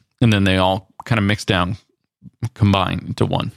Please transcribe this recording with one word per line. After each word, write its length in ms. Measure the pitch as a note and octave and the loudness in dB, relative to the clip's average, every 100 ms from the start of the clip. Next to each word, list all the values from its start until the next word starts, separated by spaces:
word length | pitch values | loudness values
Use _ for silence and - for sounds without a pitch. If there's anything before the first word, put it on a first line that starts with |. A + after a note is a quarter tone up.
| _ - | _ 0
And 140 | A#2 | 2
then 100 | G#2 | 4
they 140 | G2 F#2+ | 2 2
all 320 | F#2+ F#2+ - - - | 0 -2 -6 -10 -2
kind 120 | A2+ | 0
of 40 | |
mix 220 | G2+ G#2 - | 0 -2 0
down, 320 | F#2 F2+ - _ _ _ _ - _ A#2 | 0 0 -6 _ _ _ _ -20 _ -10
combine 460 | - G#2 G2 F2+ F2 - | 0 2 2 0 -4 -6
into 180 | - - | -4 -2
one. 280 | - - | -2 -4